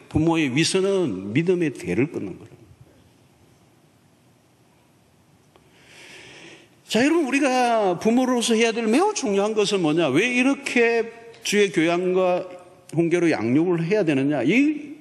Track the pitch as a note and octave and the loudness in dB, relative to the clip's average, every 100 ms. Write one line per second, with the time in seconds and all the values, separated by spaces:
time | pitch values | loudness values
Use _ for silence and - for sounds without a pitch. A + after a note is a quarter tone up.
0 | - D3+ D#3+ E3 C#3+ C3 D#3 F#3+ G3 F#3+ | -6 -2 0 0 0 0 0 0 0 0
1 | D#3+ F#2 G2+ C3 E3+ F3 D#3 - E3 F3 | -2 -4 -4 -2 0 0 -2 -6 -6 -2
2 | C#3+ A2+ G2+ - - - - - - _ | -2 -4 -10 -14 -20 -20 -20 -20 -20 _
3 | _ _ _ _ _ _ _ _ _ _ | _ _ _ _ _ _ _ _ _ _
4 | _ _ _ _ _ _ _ _ _ _ | _ _ _ _ _ _ _ _ _ _
5 | _ _ _ _ _ - _ _ - - | _ _ _ _ _ -20 _ _ -20 -20
6 | - - - - E3 - - _ - A3 | -20 -20 -20 -20 -20 -20 -20 _ -4 0
7 | C#4 E4+ B3+ C#4 C#4 B3+ A#3+ A3+ G3 E3 | 2 2 0 0 0 2 0 2 0 0
8 | A3 A#3+ B3 B3 A3+ A3 A#3 A3 A3 B3+ | 0 0 0 0 0 2 0 0 0 2
9 | G#4 G4+ A3+ G3 G#3 G#3+ G3+ G3 D#3 D#3+ | 2 -2 -2 0 0 0 0 0 0 2
10 | D#3 C#3 A#3+ B3 B3+ C#4 - A#3+ A#3 A#3 | 2 2 0 2 0 0 -2 0 2 2
11 | A3+ - - - - G#3 G3+ E3+ E3 F3 | -2 -8 -20 -12 -2 0 2 2 0 0
12 | F3+ F#3 F#3 F3+ - - - - - D#3 | 0 0 0 0 -4 -14 -20 -20 -8 -2
13 | E3+ F3 E3+ A2 A2+ C#3 F3+ E3+ E3 G#3+ | 0 2 2 0 0 0 2 0 0 0
14 | D#3+ C3+ C#3 C#3+ A#2+ A#3 D4 D4+ - - | 2 0 0 0 2 2 2 0 -8 -18